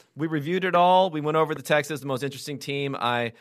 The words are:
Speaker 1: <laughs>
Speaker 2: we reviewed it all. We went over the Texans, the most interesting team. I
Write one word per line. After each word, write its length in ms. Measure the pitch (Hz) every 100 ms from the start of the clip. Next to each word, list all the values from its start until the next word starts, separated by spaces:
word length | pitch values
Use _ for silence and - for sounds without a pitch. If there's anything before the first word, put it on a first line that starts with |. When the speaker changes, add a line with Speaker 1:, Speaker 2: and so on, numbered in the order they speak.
Speaker 1:
<laughs> 140 | _ -
Speaker 2:
we 120 | 160
reviewed 360 | 156 143 185
it 100 | 185 175
all. 340 | 180 185 190
We 100 | 156
went 160 | 151 160
over 180 | 156
the 80 | 151
Texans, 380 | - 151 147 156
the 80 | 139
most 160 | 131
interesting 340 | 139 135 - 139
team. 380 | - 139 139 135
I 360 | 120 120 117 117